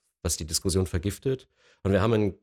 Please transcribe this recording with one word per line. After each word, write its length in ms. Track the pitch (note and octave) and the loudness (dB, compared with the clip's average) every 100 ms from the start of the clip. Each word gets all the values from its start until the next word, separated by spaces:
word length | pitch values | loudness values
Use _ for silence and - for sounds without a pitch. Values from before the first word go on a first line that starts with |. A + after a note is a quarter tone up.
| _ _ | _ _
was 140 | E2+ - | -6 -4
die 100 | D#2+ | -4
Diskussion 400 | F2+ G2 F#2 F#2 | -4 0 0 0
vergiftet. 600 | F2+ F#2+ - C3+ C3 - _ _ _ | -2 -4 -4 -4 -4 -8 _ _ _
Und 80 | F#2+ | 0
wir 100 | F#2+ | 2
haben 120 | A2 | 4
ein 220 | A2+ G#2 - | 2 2 -2